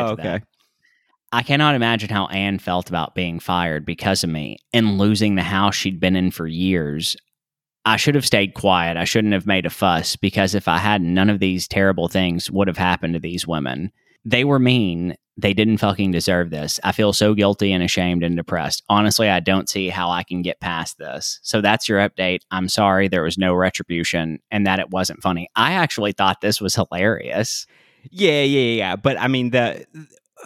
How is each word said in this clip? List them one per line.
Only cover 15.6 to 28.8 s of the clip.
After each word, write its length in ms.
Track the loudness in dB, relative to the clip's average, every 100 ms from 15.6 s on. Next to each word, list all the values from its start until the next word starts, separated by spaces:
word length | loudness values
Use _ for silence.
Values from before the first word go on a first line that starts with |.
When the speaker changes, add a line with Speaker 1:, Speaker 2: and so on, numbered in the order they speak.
| 2 4
Speaker 2:
fucking 340 | 2 0 0
deserve 400 | 0 0 0 0
this. 280 | -4 -6 -4
I 80 | -4
feel 200 | 0 0
so 200 | 2 2
guilty 380 | 4 2 2 0
and 100 | 2
ashamed 420 | 0 0 0 0
and 120 | 0 -4
depressed. 480 | -4 -4 -4 -6 0
Honestly, 400 | 2 4 2 2
I 100 | 2
don't 280 | 2 0 0
see 180 | -4 -4
how 220 | -4 -2
I 100 | -2
can 200 | -4 -4
get 160 | -4 -6
past 400 | -6 -6 -8 -10
this. 400 | -12 -8 -8 -10
So 200 | -4 0
that's 280 | 2 2 2
your 180 | 0 0
update. 340 | 0 -2 -2 -4
I'm 160 | -4 -2
sorry 380 | 2 4 4 2
there 160 | 0
was 140 | 0 0
no 160 | 2 2
retribution 840 | 2 -2 -6 -4 -2 -2 -4 -8 -6
and 160 | -2 2
that 100 | 0
it 120 | 0
wasn't 320 | -2 -4 -2
funny. 240 | -4 -4 -4 0
I 160 | 2
actually 400 | 2 -2 -2 -4
thought 300 | 0 0 0
this 200 | -2 -2
was 140 | -2 -2
hilarious. 880 | -2 0 0 0 -4 -4 -4 -6 -10 _ _ _ -16
Speaker 1:
Yeah, 320 | 0 2 4
yeah, 300 | 2 2 2
yeah. 200 | 0